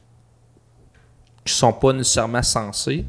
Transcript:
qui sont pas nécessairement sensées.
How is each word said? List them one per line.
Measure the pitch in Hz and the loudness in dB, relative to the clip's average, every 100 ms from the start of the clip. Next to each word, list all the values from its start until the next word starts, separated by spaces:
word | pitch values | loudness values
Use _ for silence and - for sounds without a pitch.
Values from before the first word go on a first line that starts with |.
| _ _ _ _ _ _ _ _ - _ _ _ _ _ | _ _ _ _ _ _ _ _ -20 _ _ _ _ _
qui | - | -6
sont | - 120 | 2 2
pas | 113 135 | 4 2
nécessairement | 131 123 123 113 120 | 2 0 0 0 0
sensées. | - 123 104 101 - 147 | 0 0 -4 -6 -4 -4